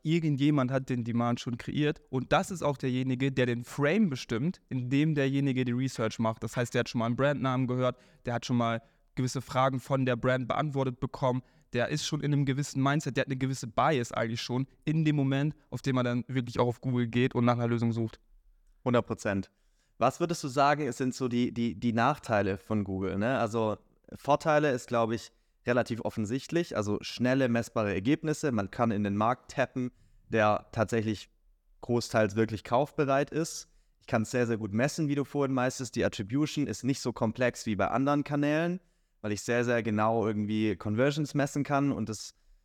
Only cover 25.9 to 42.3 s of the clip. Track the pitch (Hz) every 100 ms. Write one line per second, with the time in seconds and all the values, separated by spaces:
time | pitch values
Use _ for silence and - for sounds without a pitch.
25.9 | 113 - - 104 131 - 165 175 - 104
26.9 | 101 - - 123 131 131 117 113 - 104
27.9 | 95 101 156 156 151 151 117 98 - 117
28.9 | 104 104 98 110 127 - - 127 - 123
29.9 | - - _ - 110 107 104 - - 107
30.9 | 113 110 104 - _ _ _ _ _ -
31.9 | 120 - 117 110 101 110 110 - 123 147
32.9 | - 139 135 147 147 160 - - _ _
33.9 | _ - 120 110 127 117 113 107 104 139
34.9 | - 151 139 135 147 139 131 127 - 123
35.9 | - 95 - 101 131 151 - 139 104 135
36.9 | 139 127 - 113 - 123 - - 101 98
37.9 | 117 139 147 139 147 147 151 170 180 _
38.9 | _ _ _ 107 104 - 120 120 120 113
39.9 | 107 110 113 107 107 104 107 107 95 110
40.9 | 107 135 147 147 143 139 151 139 143 143
41.9 | 123 110 - -